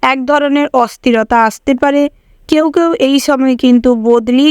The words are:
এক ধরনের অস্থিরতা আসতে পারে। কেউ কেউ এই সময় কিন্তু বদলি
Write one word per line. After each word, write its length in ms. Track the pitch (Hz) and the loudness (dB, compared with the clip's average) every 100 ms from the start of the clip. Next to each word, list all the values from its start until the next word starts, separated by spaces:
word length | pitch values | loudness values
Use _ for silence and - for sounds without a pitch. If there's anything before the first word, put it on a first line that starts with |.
এক 160 | 254 269 254 | -4 -2 -2
ধরনের 420 | 294 285 285 294 | 0 0 -2 0
অস্থিরতা 640 | 262 233 - 254 226 220 240 | -2 -2 -2 -2 -2 0 0
আসতে 300 | 220 - - 262 | 0 -2 -4 -2
পারে। 280 | 285 285 285 - _ _ - | 0 0 -2 -6 _ _ -4
কেউ 160 | 311 320 | -2 0
কেউ 180 | 339 330 - | 0 -2 0
এই 180 | 262 277 | 0 0
সময় 360 | - 269 262 247 | 0 0 0 0
কিন্তু 340 | 254 247 247 233 | 2 2 2 0
বদলি 460 | 220 240 226 247 294 | 0 0 0 0 0